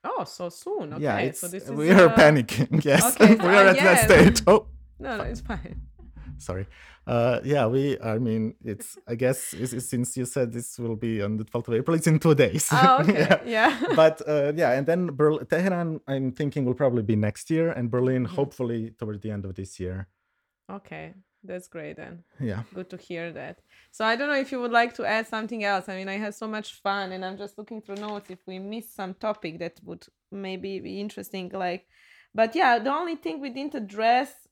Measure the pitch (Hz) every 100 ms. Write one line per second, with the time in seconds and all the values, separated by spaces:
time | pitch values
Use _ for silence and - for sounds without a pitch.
0 | - 494 160 - 175 - 349 415 151 147
1 | 143 104 131 - 175 185 - 139 156 190
2 | 170 - 151 151 110 113 131 156 143 147
3 | 240 - 202 220 175 202 196 185 190 170
4 | - - - 120 113 214 - - - _
5 | 277 214 233 226 - 214 - - - _
6 | - - - - - 92 98 - - -
7 | - 120 120 120 131 147 113 131 139 131
8 | 113 110 123 110 110 - 117 98 - -
9 | - 117 127 127 - - 127 127 - 123
10 | 123 - 120 143 120 120 117 - 117 110
11 | 117 110 101 110 110 120 117 113 147 165
12 | 160 156 165 143 123 156 - 196 269 262
13 | - 202 160 190 240 220 254 247 370 269
14 | 160 156 147 151 143 151 147 127 139 175
15 | 180 135 151 156 120 156 190 175 170 160
16 | - 135 131 127 147 147 127 123 139 120
17 | 104 107 104 - - 160 165 - 120 123
18 | 127 127 120 95 139 - 123 117 113 _
19 | 107 104 110 104 98 95 98 - 90 95
20 | 98 _ _ _ _ _ - 196 _ 156
21 | 160 190 _ _ 190 180 - 165 151 156
22 | - 170 _ _ 123 98 117 185 185 185
23 | _ 170 170 160 135 - _ _ _ -
24 | 220 233 285 277 269 254 240 233 240 240
25 | 220 220 226 220 220 233 202 190 190 190
26 | 190 196 214 208 220 214 208 - 202 202
27 | 190 185 185 196 202 - 208 220 208 196
28 | 208 208 202 185 - 185 196 226 220 -
29 | 190 185 214 214 170 165 175 _ - 170
30 | - _ _ 196 190 190 196 190 - 190
31 | 208 202 190 190 180 196 180 185 _ _
32 | _ _ _ 214 226 320 311 240 220 294
33 | 349 320 339 320 277 247 285 285 202 202
34 | 226 247 269 - _